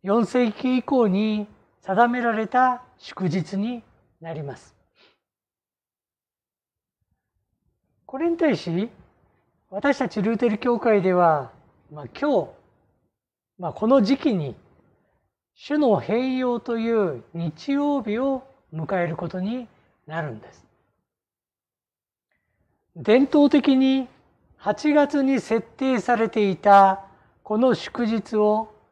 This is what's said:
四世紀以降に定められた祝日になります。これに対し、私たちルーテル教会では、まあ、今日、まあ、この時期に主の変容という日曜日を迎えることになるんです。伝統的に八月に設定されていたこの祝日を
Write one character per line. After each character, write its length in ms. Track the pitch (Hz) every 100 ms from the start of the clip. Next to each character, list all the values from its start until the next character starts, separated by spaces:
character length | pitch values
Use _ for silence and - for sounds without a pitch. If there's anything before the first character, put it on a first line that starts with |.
四 240 | 185 214 214
世 240 | 247 240
紀 280 | - 254 254
以 40 |
降 240 | - 269 220
に 400 | 185 220 214 202 _ _ _
定 280 | - 190 240
め 120 | 247
ら 120 | 233
れ 160 | 214 220
た 340 | 247 254 247 - _
祝 300 | - - 185
日 280 | 180 160 190
に 280 | 220 240 _ _ _ _
な 120 | 165
り 100 | 160
ま 140 | 139 127
す。 180 | - _ _ _ _ _ _ _ _ _ _ _ _ _ _ _ _ _ _ _ _ _ _ _ _ _ _ _ _ _ _ _ _ _
こ 140 | - 262
れ 100 | 339
に 80 | 339
対 200 | 330 185
し、 340 | - 165 220 - - _ _ _ _ _ _
私 240 | 190 277 269
た 100 | 233
ち 140 | -
ル 140 | 202 226
ー 20 |
テ 100 | 240
ル 100 | 208
教 200 | 247 240
会 240 | 240 208
で 120 | 185
は、 360 | 180 170 151 127 - _ _ _
ま 100 | 151
あ、 20 | 143 -
今 280 | 294 240
日、 40 | 147 - _ _ _ _ _ _ _ _ _ _
ま 100 | 175
あ、 20 |
こ 160 | - 220
の 140 | 269
時 160 | 202 277
期 160 | 294
に 200 | 196 143 - _ _ _ _ _ _ _ _ _ _
主 220 | - 302
の 200 | 277 190
変 380 | - 226 262 254
容 240 | 254 240
と 180 | - 233
い 140 | 226
う 320 | 226 190 127 -
日 380 | 170 170 - -
曜 280 | 277 285 285
日 180 | 208 214
を 260 | 269 262 - _ _
迎 280 | 156 160 190
え 40 | 170
る 80 | 156
こ 120 | 170
と 120 | 185
に 260 | 196 247 233 _ _ _ -
な 160 | 160
る 80 | 151
ん 60 | 110
で 140 | -
す。 120 | - _ _ _ _ _ _ _ _ _ _ _ _ _ _ _ _ _ _ _ _ _ _ _
伝 300 | 165 139 233
統 260 | 277 294 285
的 240 | 294 285
に 320 | 262 269 269 247 _ _ _ _ _
八 340 | - 208 302
月 320 | 294 285 285
に 160 | 269 269
設 260 | - 226 -
定 320 | - 262 247
さ 160 | -
れ 140 | 233 226
て 220 | 226 202
い 60 | 185
た 480 | 202 196 196 190 - _ _ _
こ 160 | - 214
の 160 | 254
祝 320 | 220 - - 233
日 300 | 226 - 214
を 360 | 208 214 220 - _